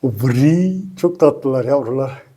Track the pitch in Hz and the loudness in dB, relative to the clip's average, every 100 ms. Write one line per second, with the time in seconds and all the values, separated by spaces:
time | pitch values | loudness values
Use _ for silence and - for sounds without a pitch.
0 | 135 104 123 120 143 170 185 185 - - | -4 -2 0 4 4 4 0 -2 -10 -2
1 | 175 175 156 - 139 131 120 143 117 127 | -2 4 2 2 -2 -2 0 -2 -2 -4
2 | 135 131 - | -6 -8 -20